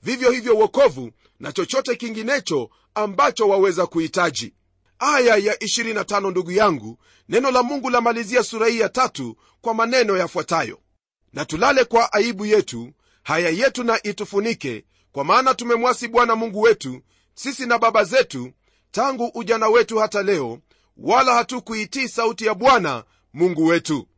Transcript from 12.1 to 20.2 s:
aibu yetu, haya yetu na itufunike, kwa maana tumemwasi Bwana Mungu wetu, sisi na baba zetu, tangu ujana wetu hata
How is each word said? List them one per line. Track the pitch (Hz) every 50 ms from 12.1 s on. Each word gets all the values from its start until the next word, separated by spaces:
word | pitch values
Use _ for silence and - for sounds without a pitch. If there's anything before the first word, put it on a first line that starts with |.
| -
aibu | 214 208 240 226 190 208
yetu, | 208 214 214 - - - 117 117 127 _ _ _ _ _ _ _
haya | - 147 160 175 170
yetu | 165 180 254 269 - 254 240
na | 233 226 226 -
itufunike, | 208 202 - 208 - - 202 208 233 226 - - 135 117 107 _ _ _ _ _ _
kwa | _ 139 139
maana | 156 226 247 254 262 254
tumemwasi | 254 240 233 240 233 226 247 240 - 240
Bwana | 226 226 240 240 233 226
Mungu | 220 226 226 185 208
wetu, | 214 240 214 - - 135 127 127 _ _ _ _ _ _ _
sisi | - - 262 269 - 262
na | 240 240 233
baba | 214 226 214 226 202
zetu, | 165 208 262 247 254 - 131 123 127 _ _ _ _ _ _ _ _
tangu | - 196 240 277 269 233 240 233 -
ujana | 233 233 180 226 226 220
wetu | 220 220 240 226 - 226
hata | 220 214 214 214 208